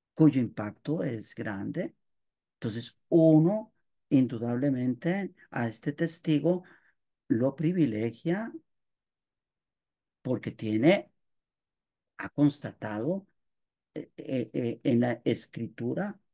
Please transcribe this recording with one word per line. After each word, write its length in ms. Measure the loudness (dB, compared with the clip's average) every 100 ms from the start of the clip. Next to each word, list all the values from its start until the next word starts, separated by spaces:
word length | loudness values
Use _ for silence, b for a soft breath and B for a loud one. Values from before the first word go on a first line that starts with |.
| _
cuyo 260 | 4 6 6
impacto 640 | 0 -4 -10 -8 -6 -4
es 300 | -4 -6 -6
grande. 600 | -6 -8 -6 -6 -6 -8 -12 _ _ _ _ _
Entonces, 440 | -10 -6 -4 -4 -8 2
uno, 640 | 6 8 8 6 0 -6 _ _ _ 0
indudablemente, 1300 | 2 2 -2 -4 -2 -2 0 -2 -2 -2 -4 -6 -12 b
a 180 | -6 -4
este 240 | -4 -4
testigo 720 | -4 -2 -2 0 0 2 -2 -6 b b b _ _ -2
lo 260 | 0 0 0
privilegia 960 | 0 2 0 0 -4 -4 -4 -4 -6 -12 _ _ _ _ _ _ _ _ _ _ _ _ _ _ _ _
porque 280 | -6 -4 -6
tiene, 600 | -6 -2 2 4 4 0 _ _ _ _ _ _ _ _ _ _ -16
ha 100 | -8
constatado, 960 | 0 2 0 -8 -10 -8 -4 -4 -4 -8 _ _ _ _ _ _
eh, 160 | -14 -14 -14
eh, 340 | -6 -4 -4
eh, 280 | -4 -4 -2
en 160 | 2 2
la 200 | 2 0
escritura 960 | 0 0 -2 -6 -10 -6 -6 -4 -6 -10 _